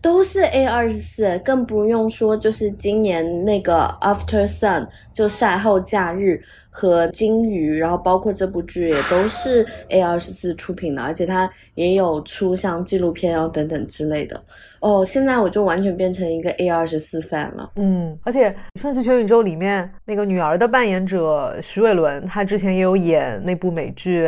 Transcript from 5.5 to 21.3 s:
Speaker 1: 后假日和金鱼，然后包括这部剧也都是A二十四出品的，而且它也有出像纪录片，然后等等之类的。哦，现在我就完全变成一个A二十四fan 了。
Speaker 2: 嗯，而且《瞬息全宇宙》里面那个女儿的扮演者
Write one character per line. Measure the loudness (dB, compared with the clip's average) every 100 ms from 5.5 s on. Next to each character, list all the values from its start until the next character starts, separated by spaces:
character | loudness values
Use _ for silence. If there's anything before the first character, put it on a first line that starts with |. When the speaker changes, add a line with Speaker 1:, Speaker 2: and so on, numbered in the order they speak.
| 2
Speaker 1:
后 | 2 2
假 | 2 -2 0
日 | 0 0 0 -6 -20 _
和 | -2 2 4 2
金 | 0 0 2
鱼， | 0 0 0 0
然 | 0
后 | 0
包 | 2 2
括 | 0
这 | -2 -2
部 | -4
剧 | -6 -4 0
也 | 0 2
都 | 2 2
是 | -2 2 2 2 -6 0
A | 2
二 | 2 0
十 | -4
四 | -8 -8 -6
出 | -8
品 | -6 -6
的， | -4
而 | -4
且 | -4
它 | 0 0 0 -4 -14
也 | -2 2
有 | 2 2 -2
出 | -6 -4 -2
像 | 0 -2 -4
纪 | -2 0
录 | 0
片， | 0 -2
然 | 0
后 | -2
等 | -2 -4
等 | -4 -6
之 | -6
类 | -4 -4 -6
的。 | -12 -16 -20 -20 _
哦， | 2 4
现 | 2 2
在 | 2 2
我 | 2
就 | 2
完 | 2 2
全 | 0 0
变 | -2
成 | -2 -2
一 | -2
个 | -4
A | -2 0
二 | 0 0
十 | -4
四 | -6 -10
fan | -6 -6 -6 -10
了。 | -12 -2
Speaker 2:
嗯， | 0 0 -2 -6
而 | -4
且 | 2 2 0 -14 -8
《瞬 | -4
息 | -2
全 | 2 2
宇 |
宙》 | 4 4
里 | 4 -2
面 | -2 -2 -4 -12
那 | -6
个 | -4
女 | 0 0
儿 | 2 2
的 | 2
扮 | 2 2
演 | 0
者 | -2 -2 0